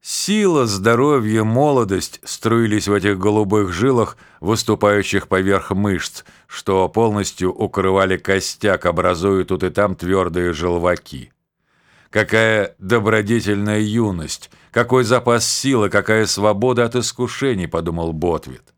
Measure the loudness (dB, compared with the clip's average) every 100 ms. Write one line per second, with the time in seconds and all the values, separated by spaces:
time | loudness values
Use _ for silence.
0 | -8 -8 -2 2 2 2 2 2 2 4
1 | 4 2 2 0 2 2 2 2 2 -2
2 | -4 -14 -14 -6 0 2 2 0 0 0
3 | 2 0 2 2 2 0 0 0 2 2
4 | 0 -4 -20 _ -2 -2 0 2 2 2
5 | 0 -4 0 0 2 0 0 -2 -2 -2
6 | -6 -12 -20 _ _ -10 -2 0 0 2
7 | 0 0 -4 -2 -4 -2 -4 -2 0 2
8 | 2 0 0 -2 -2 -4 -2 0 0 0
9 | 0 0 0 0 -2 -2 -2 0 -2 -2
10 | -2 0 0 -2 -2 -2 -2 0 0 -2
11 | -6 -16 -16 _ _ _ _ _ _ _
12 | _ -2 2 2 4 2 -2 _ 0 0
13 | 2 0 2 0 0 -2 0 -2 -2 -2
14 | -2 -4 -8 -12 -14 _ _ -2 2 2
15 | 4 2 2 0 0 -2 0 2 2 0
16 | 2 2 2 2 0 2 0 2 0 -2
17 | -4 -6 -8 -4 -4 -2 -4 -4 -4 -4
18 | -6 -4 -2 -2 -6 -20 _